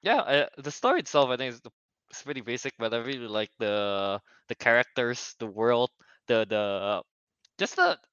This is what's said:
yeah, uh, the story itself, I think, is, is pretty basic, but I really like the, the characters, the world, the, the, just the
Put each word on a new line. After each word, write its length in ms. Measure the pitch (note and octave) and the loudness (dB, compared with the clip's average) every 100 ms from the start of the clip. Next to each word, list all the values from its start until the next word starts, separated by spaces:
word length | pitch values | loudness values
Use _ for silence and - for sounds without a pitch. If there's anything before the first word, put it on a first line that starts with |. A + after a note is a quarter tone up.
yeah, 160 | F#3+ A#3 | 2 0
uh, 280 | - C#3+ C#3+ - | 2 2 0 -6
the 120 | C#3+ | -12
story 300 | - A#3+ F4 | -2 0 0
itself, 300 | - D3+ C3+ | 2 2 2
I 60 | B2 | 0
think, 180 | C3 | -6
is, 60 | A#2+ A#2+ _ _ _ _ | -10 -18 _ _ _ _
is 80 | - | -16
pretty 200 | C3+ C#3 | -10 -10
basic, 320 | A2+ A#2+ C3+ - | -6 -6 -6 -6
but 160 | A2+ | -4
I 40 | A#2 | -2
really 280 | A#2+ C3+ A#2 | -4 -8 -4
like 240 | G#2+ G#2+ _ | -4 -4 _
the, 640 | G#2+ G#2 G2+ G2 G2 G2+ _ _ _ | -2 0 0 -2 -2 -4 _ _ _
the 80 | |
characters, 800 | - B2 A#2 A#2+ - A#2+ B2 - - | 0 4 4 4 0 -2 -2 -8 -10
the 80 | A2+ | -10
world, 420 | G2+ A2+ A#2+ B2 _ _ _ - | 0 2 4 2 _ _ _ 0
the, 180 | A2+ G#2+ | 2 2
the, 540 | G#2+ G#2 G2 G2 G2 - _ _ _ _ - | 0 -2 -2 -2 -2 -4 _ _ _ _ -8
just 160 | G3 | -6
the 240 | - F4 E3+ _ | 0 0 0 _